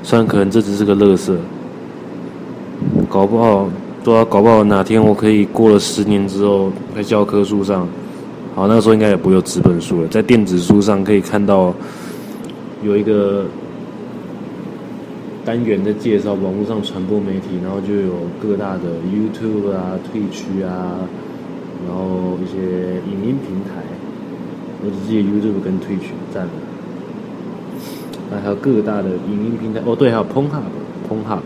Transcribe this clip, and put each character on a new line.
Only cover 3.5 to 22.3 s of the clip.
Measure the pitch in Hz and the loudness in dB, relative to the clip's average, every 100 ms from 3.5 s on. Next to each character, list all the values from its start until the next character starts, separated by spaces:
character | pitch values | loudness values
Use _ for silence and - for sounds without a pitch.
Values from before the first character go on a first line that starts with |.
| 101 98 90 - - | 6 4 -4 -10 -4
对 | - | 4
啊， | 113 113 | 6 6
搞 | 101 | 6
不 | 110 | 8
好 | 113 104 | 8 8
哪 | 101 | 4
天 | 95 110 | 4 4
我 | 107 | 6
可 | 104 107 | 6 4
以 | 107 101 | 4 4
过 | - 113 | 6 8
了 | 104 | 8
十 | - - | 6 -2
年 | 101 101 98 | 2 2 0
之 | 95 | 0
后， | 101 101 95 95 - | 2 4 2 -2 -8
在 | 107 | -6
教 | 104 107 | 0 2
科 | 101 104 | 4 2
书 | 98 104 | 2 0
上， | 98 98 87 85 - - - - - - | 0 0 -2 -6 -12 -12 -14 -12 -10 0
好， | 98 | 4
那 | 113 | 6
个 | |
时 | 110 | 6
候 | |
应 | 110 | 6
该 | 107 | 6
也 | 95 | 4
不 | 92 | 4
会 | 95 | 4
有 | |
纸 | 87 - | 2 2
本 | 92 87 | 4 4
书 | 82 87 | 0 -2
了， | 80 | 0
在 | 110 | 0
电 | 104 120 101 | 6 4 6
子 | 90 | 0
书 | 85 104 | 4 6
上 | 101 101 | 6 2
可 | 98 | 4
以 | 104 | 2
看 | 92 104 101 | 2 0 4
到 | 98 92 87 - - - - - - - - - - | 4 4 2 -8 -12 -12 -12 -12 -12 -12 -12 -14 -8
有 | 107 104 | 0 0
一 | |
个 | 107 104 101 101 95 - - - - - - - - - - - - - - - - - - - - | 2 2 2 0 -2 -8 -12 -12 -14 -12 -12 -12 -12 -12 -12 -12 -12 -12 -12 -12 -12 -14 -12 -10 -6
单 | 117 | -2
元 | 117 101 | 0 0
在 | 101 | 0
介 | 104 123 104 | -2 0 0
绍 | 107 | 0
网 | 101 95 98 | -2 -2 -2
络 | 104 | -2
上 | 110 | -4
传 | 101 98 92 | -4 -6 -2
播 | 104 | -2
媒 | 98 | -2
体， | 95 90 92 | -6 -6 -6
然 | 90 | -4
后 | 98 | -6
就 | 95 | -4
有 | 101 95 87 85 85 | -2 -2 -4 -8 -8
各 | 110 101 | -4 -2
大 | 101 95 | -2 -4
的 | 87 85 87 | -6 -6 -4
YouTube | 101 107 104 110 107 101 | -2 -2 -4 -4 -2 -2
啊、 | 95 92 92 - | -4 -4 -6 -6
Twitch | 113 101 - - 95 92 | -6 -6 -6 -6 -4 -4
啊， | 90 90 87 90 - - - - - - - 87 | -4 -6 -6 -8 -10 -12 -12 -12 -12 -12 -10 -8
然 | 90 | -6
后 | 95 92 90 | -4 -4 -4